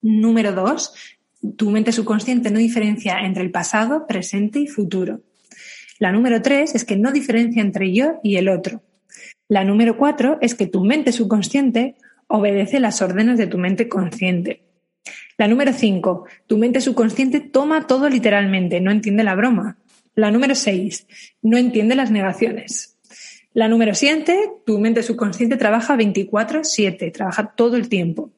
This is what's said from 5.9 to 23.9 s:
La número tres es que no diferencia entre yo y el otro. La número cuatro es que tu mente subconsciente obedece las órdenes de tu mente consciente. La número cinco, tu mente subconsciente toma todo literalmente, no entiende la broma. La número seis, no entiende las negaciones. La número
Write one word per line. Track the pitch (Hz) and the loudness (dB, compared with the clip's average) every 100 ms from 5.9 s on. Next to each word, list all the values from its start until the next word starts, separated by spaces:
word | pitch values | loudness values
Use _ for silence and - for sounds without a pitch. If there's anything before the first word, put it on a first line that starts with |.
| - | -2
La | 185 | 0
número | 196 247 233 | 2 2 2
tres | 233 277 311 | 2 0 0
es | 233 | -2
que | - 196 | -2 0
no | 233 | 2
diferencia | 277 277 226 233 233 | 0 0 0 0 0
entre | 202 185 190 | 0 0 0
yo | 185 285 330 | 2 0 0
y | 208 196 | 0 0
el | 190 | 2
otro. | 185 175 233 _ _ _ - - - _ | 0 -4 -12 _ _ _ -20 -20 -20 _
La | 202 | 0
número | 190 208 233 226 | 2 4 4 4
cuatro | 285 294 240 302 | 2 2 0 2
es | 247 240 | 0 -2
que | 185 | -2
tu | 196 | 0
mente | 190 294 277 | 2 2 0
subconsciente | 233 208 214 190 277 277 226 254 - _ _ _ | 0 0 0 0 0 0 0 -2 -6 _ _ _
obedece | 214 202 202 196 277 | 0 2 0 0 0
las | 240 202 | 0 0
órdenes | 185 185 220 247 | -2 2 2 2
de | 196 | 0
tu | 180 | -2
mente | 180 190 233 | -2 0 -2
consciente. | - 180 - 185 180 180 - _ _ _ _ - - - _ | -2 -4 -2 -2 0 -2 -8 _ _ _ _ -20 -20 -20 _
La | 208 | 2
número | 240 285 | 4 2
cinco, | 247 226 190 165 180 - - _ | 2 0 0 -2 -4 -6 -20 _
tu | 214 | 0
mente | 233 254 | 2 0
subconsciente | 262 254 226 214 262 277 | 0 0 0 2 0 0
toma | 294 262 285 311 302 | 0 0 2 0 0
todo | 254 285 | 0 2
literalmente, | 262 214 202 202 190 180 175 | 2 2 2 2 0 0 0
no | 185 | 0
entiende | 214 214 202 | 0 0 0
la | 220 | 0
broma. | 190 240 226 208 - _ _ _ | 2 2 0 -2 -10 _ _ _
La | - 214 | 0 2
número | 214 269 | 2 2
seis, | 269 - 190 196 - _ - - _ | 0 0 -2 -4 -8 _ -20 -20 _
no | 220 233 | 2 2
entiende | 247 220 214 | 2 2 2
las | 262 254 | 2 2
negaciones. | 214 190 185 226 214 - - - _ _ - - - _ | 0 0 -2 -2 -4 -10 -12 -12 _ _ -20 -20 -20 _
La | - 220 | 0 2
número | 226 220 | 4 2